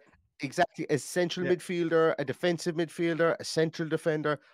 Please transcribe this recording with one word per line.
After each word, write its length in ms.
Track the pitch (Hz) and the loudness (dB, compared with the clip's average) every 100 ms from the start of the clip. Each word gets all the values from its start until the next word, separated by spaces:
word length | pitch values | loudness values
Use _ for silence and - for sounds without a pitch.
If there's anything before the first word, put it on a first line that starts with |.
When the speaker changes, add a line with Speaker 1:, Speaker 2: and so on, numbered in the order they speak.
| _ _ _ - | _ _ _ -10
Speaker 1:
Exactly. 460 | 139 - 175 - - | -6 0 0 0 -2
A 80 | 143 | -2
central 480 | - 180 175 175 - | -2 0 0 0 0
Speaker 2:
Yeah. 80 | |
Speaker 1:
midfielder, 600 | 180 - 175 165 165 160 - | 0 0 -2 2 4 4 2
a 60 | |
defensive 500 | 139 127 180 165 175 160 | -2 -2 0 0 -2 -2
midfielder, 600 | 165 - 170 165 165 - | -4 -2 -2 2 2 2
a 40 | |
central 440 | - - 160 - 160 | -2 0 0 0 -2
defender. 500 | 156 170 156 151 143 _ | 0 0 0 0 -2 _